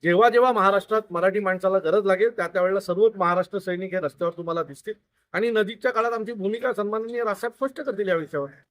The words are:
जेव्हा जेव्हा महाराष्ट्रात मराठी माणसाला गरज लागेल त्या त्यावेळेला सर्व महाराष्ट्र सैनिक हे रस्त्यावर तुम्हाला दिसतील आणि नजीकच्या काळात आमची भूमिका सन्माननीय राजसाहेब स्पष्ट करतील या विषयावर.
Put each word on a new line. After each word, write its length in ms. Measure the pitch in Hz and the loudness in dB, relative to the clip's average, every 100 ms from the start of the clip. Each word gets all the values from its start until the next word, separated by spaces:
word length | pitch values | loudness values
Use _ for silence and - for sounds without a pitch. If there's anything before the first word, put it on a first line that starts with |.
जेव्हा 260 | 160 175 233 | 4 6 6
जेव्हा 220 | 233 254 | 6 4
महाराष्ट्रात 500 | 226 190 196 185 214 214 | 4 4 2 0 -2 -2
मराठी 280 | 175 185 196 | 0 0 2
माणसाला 380 | 190 185 190 190 | -2 0 0 0
गरज 280 | 160 190 196 | 2 2 2
लागेल 240 | 185 226 233 | 2 0 0
त्या 120 | 170 | -4
त्यावेळेला 320 | 185 180 196 | 0 0 0
सर्व 300 | 190 175 220 196 | -2 2 2 2
महाराष्ट्र 420 | 175 180 180 202 | 2 2 0 -4
सैनिक 340 | 185 180 185 | -4 -6 -4
हे 60 | 185 | -4
रस्त्यावर 380 | 151 - 170 170 | -4 -2 -4 -4
तुम्हाला 260 | 165 170 | -6 -4
दिसतील 300 | 156 139 - 208 _ _ _ | -6 -10 -12 -14 _ _ _
आणि 180 | 175 226 | -2 0
नजीकच्या 400 | 220 202 226 254 | 0 0 -2 -2
काळात 220 | 214 233 | 0 0
आमची 200 | 233 220 | -2 -6
भूमिका 400 | 226 190 226 254 | -6 -4 -2 -4
सन्माननीय 500 | 208 208 220 226 240 | -2 -4 -4 -4 -4
राजसाहेब 300 | 233 196 240 | -4 -4 -6
स्पष्ट 280 | - 269 269 | -6 -8 -6
करतील 260 | 277 202 196 | -8 -4 -2
या 80 | 170 | -2
विषयावर. 340 | 156 147 139 - _ | -2 -6 -6 -12 _